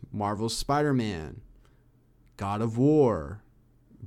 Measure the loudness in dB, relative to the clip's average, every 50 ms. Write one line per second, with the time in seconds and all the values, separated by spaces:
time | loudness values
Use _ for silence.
0 | -16 -10 -6 -4 -4 -2 -2 -2 -4 -4 -4 -4 -2 0 0 2 2 2 2 0
1 | 0 -2 -4 -6 -8 -10 -12 -16 -20 -20 -20 _ _ _ _ _ _ _ _ _
2 | _ _ _ _ _ _ _ -8 -6 -4 -2 -2 -2 -2 2 4 4 6 6 6
3 | 6 4 2 0 -4 -8 -12 -14 -16 _ _ _ _ _ _ _ _ _ -20 -20
4 | -14